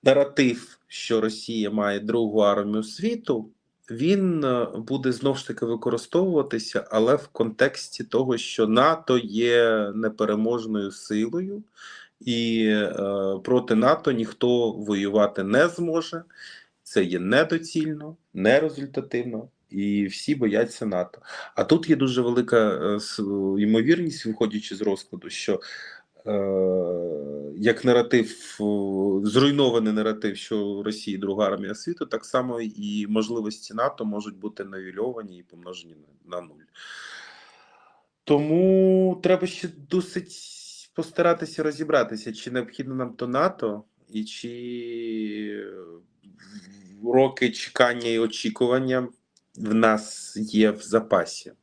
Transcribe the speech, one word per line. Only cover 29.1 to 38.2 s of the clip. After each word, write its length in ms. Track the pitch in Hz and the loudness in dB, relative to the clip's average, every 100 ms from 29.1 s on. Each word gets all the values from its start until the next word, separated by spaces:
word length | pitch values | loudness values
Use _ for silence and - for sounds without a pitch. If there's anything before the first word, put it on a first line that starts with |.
| 98 104 | 0 2
зруйнований 640 | 117 143 143 135 117 107 | 4 4 4 2 2 0
наратив, 440 | 107 107 107 107 98 | 0 -2 -2 -4 -6
що 220 | - 110 101 | -6 -4 -4
у 160 | 101 | -4
Росії 360 | 104 104 - 95 | -6 -6 -8 -6
друга 280 | 98 98 101 | -4 0 0
армія 280 | 98 98 | 0 -6
світу, 320 | 107 - 170 139 | -8 -8 -8 -6
так 180 | 117 | -6
само 360 | - 131 127 117 | -2 -2 -2 -6
і 460 | 113 107 104 104 101 | -6 -8 -6 -4 -2
можливості 680 | 110 110 117 104 107 - | -2 -2 -4 -6 -10 -12
нато 300 | 110 131 - | -4 -4 -4
можуть 320 | 110 104 104 92 | -6 -6 -10 -12
бути 280 | 104 104 | -14 -12
нівельовані 760 | 98 95 92 92 117 120 104 90 | -12 -12 -12 -6 -6 -6 -14 -20
і 40 | |
помножені 540 | 87 85 87 90 85 78 73 71 85 | -20 -20 -18 -18 -18 -20 _ _ -12
на, 100 | 87 | -12
на 100 | 85 | -12
нуль. 180 | 76 76 - - - - - - - - _ _ _ _ _ _ _ | -20 _ -20 -20 -18 -16 -18 -20 -20 -20 _ _ _ _ _ _ _